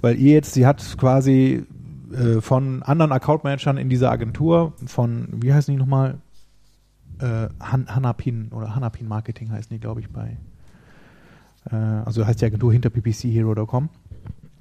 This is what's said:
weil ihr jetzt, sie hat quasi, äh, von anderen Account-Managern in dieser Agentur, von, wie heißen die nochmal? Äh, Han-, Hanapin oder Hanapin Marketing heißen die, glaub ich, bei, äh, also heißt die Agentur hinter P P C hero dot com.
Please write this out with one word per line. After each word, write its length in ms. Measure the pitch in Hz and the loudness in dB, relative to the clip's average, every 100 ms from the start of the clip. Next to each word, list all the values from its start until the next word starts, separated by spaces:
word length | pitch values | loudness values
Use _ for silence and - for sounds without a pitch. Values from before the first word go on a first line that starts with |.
weil 160 | 120 117 | 2 4
ihr 140 | 135 | 6
jetzt, 200 | 151 147 | 6 4
sie 120 | 135 127 | 4 4
hat 180 | 143 - - | 4 -4 0
quasi, 640 | 131 135 135 131 131 131 - - - - 120 | 2 4 4 6 4 2 -6 -16 -18 -18 -12
äh, 300 | 120 120 113 | -2 2 2
von 420 | - 131 135 131 | 2 0 0 -4
anderen 300 | 131 156 156 | 0 2 2
Account-Managern 640 | 131 - 156 143 139 147 135 | 2 2 0 0 -2 -2 0
in 100 | 127 | 0
dieser 240 | 127 123 | 2 2
Agentur, 640 | 120 113 104 156 170 165 - 127 | 2 -4 -2 2 2 2 -6 -8
von, 440 | - 117 117 117 - | -2 -2 -2 -6 -2
wie 120 | 123 | 2
heißen 200 | 143 143 | 2 2
die 60 | 139 | 0
nochmal? 380 | 135 135 135 131 - - - _ _ _ _ _ - - | 0 2 0 -4 -16 -20 -20 _ _ _ _ _ -20 -8
Äh, 280 | 123 113 110 - | -4 -4 -4 -8
Han-, 260 | - 131 123 | -4 -2 -2
Hanapin 600 | 123 127 117 127 113 110 | -2 -2 -2 -4 -6 -8
oder 240 | 117 107 110 | -10 -6 -4
Hanapin 320 | 120 - 110 | -6 -8 -8
Marketing 420 | 107 113 113 110 | -8 -8 -10 -10
heißen 180 | 107 110 | -10 -10
die, 60 | 113 | -10
glaub 180 | 113 113 | -8 -10
ich, 100 | 107 | -10
bei, 260 | 113 110 110 - - - - - - - - - - _ _ - | -10 -10 -12 -16 -20 -20 -20 -20 -20 -20 -20 -20 -20 _ _ -8
äh, 40 | 110 | -4
also 520 | 110 107 113 113 104 | -2 -2 -2 0 0
heißt 140 | 113 | 2
die 40 | 113 | 0
Agentur 280 | 107 120 | 2 4
hinter 160 | 113 120 | 4 2
P 100 | 117 | -2
P 140 | 113 | -4
C 180 | 110 123 | -4 -2
hero 240 | 113 110 107 | 0 0 -2
dot 140 | 110 | -2
com. 180 | 123 156 _ - - - - - _ | -2 -4 _ -20 -18 -16 -18 -20 _